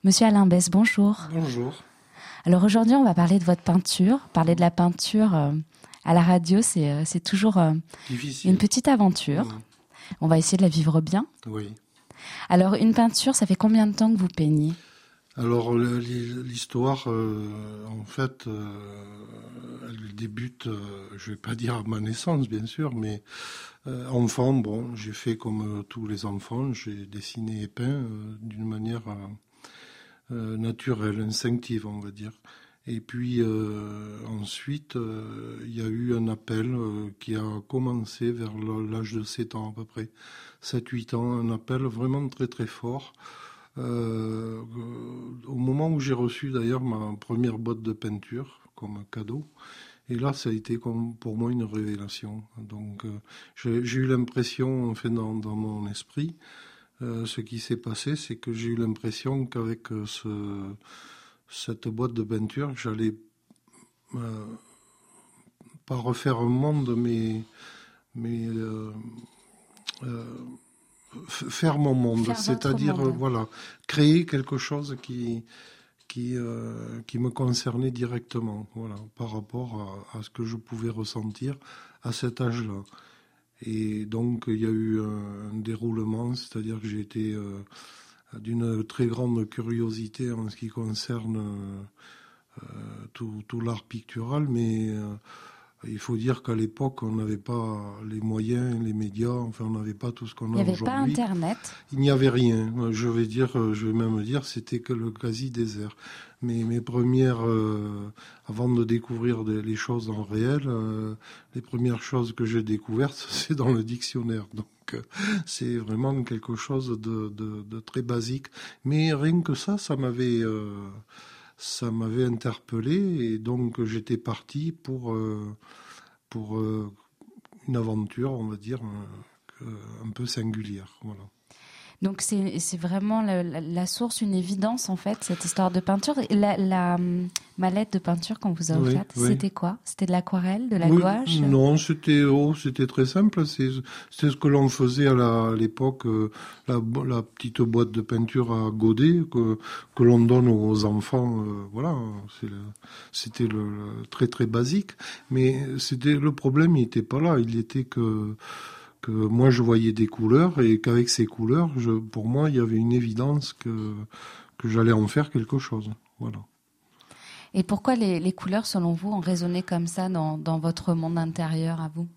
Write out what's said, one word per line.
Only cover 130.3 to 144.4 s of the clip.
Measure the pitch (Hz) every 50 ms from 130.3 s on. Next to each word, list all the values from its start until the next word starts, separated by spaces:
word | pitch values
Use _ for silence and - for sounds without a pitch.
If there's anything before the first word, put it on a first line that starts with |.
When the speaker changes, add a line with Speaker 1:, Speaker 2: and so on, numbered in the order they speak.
| - 120 110 113 107 110 107 104 101 98 95 - _ _
Speaker 2:
voilà. | - 107 107 95 98 98 _ _ _ _ - - - - - - - - - _
Speaker 1:
Donc | 185 196 196 -
c'est, | - - 214 196 190 190 101 170
c'est | 170 - -
vraiment | 170 170 175 185 196 196 208 220 220
la, | 220 202 190 180
la, | 175 170 143 160
la | 160 160 170 175 185
source, | 180 - - 240 233 - -
une | 226 202
évidence | 196 185 175 180 196 190 196 214 240 247 - -
en | 185
fait, | 175 - 196 220 -
cette | - - 175 - -
histoire | 170 - - 185 185
de | 180 185
peinture. | 185 - 196 196 - - 294 277 220 -
Et | 214
la, | 208 202 208 202
la, | - 190 190 190 185 180 175 175
hum, | 175 175 180 175 175 180 180 - - - _ _
mallette | - 185 185 185 202 220 214 -
de | 185
peinture | - - 170 170 170 - 220 -
qu'on | - 202
vous | 170 165 165 160
a | 143
Speaker 2:
Oui, | 135 131 127
Speaker 1:
offerte, | 131 139 - - -
Speaker 2:
oui. | 123 120
Speaker 1:
c'était | 123 131 135 - 190
quoi ? | - - - 175 202 -
C'était | _ - - - 190
de | 175
l'aquarelle, | 180 180 180 - 190 185 175 185 196 214 254 254
de | 214
la | 180 170
Speaker 2:
Oui, | 156 160 175
Speaker 1:
gouache ? | 175 185 202 226 262 165 165 156
Speaker 2:
non, | 147 139 139 135 131 143 147
c'était, | 151 - - 160 151 - 156 151 147
oh, | 143 139 139 143 147 147 156
c'était | - - 135 131 - 131
très | 127 - - 131
simple. | 131 - 190 202 214 - 180 156
C'est, | 147 - - 135 131 131 131 131 - - - - _
c'est | - - 151 147
ce | 131
que | -